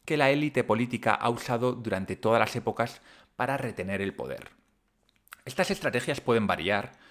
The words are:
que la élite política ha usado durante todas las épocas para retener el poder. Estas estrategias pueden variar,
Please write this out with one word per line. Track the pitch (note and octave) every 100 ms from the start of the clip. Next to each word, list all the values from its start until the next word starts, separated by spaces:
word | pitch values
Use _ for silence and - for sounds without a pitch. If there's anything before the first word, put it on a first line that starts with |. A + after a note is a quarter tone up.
que | - D3+
la | C#3
élite | C#3+ D3+ C#3
política | A2+ G#2+ A#2+ A#2+ A#2
ha | G#2 A#2
usado | A#2+ - A#2+ B2
durante | B2 A2+ F#2+ F#2+
todas | F#2+ A2 A2+
las | A2
épocas | A#2+ A2+ - A#2 - - - _ -
para | B2+ C#3
retener | B2+ G2 F#2 G2
el | G2
poder. | - B1+ B1+ - _ _ _ _ _ _ _ _ - -
Estas | - F3+
estrategias | G3 D3 B2 C#3 C#3
pueden | - A2+ G2+
variar, | E2+ E2+ G2+ - - -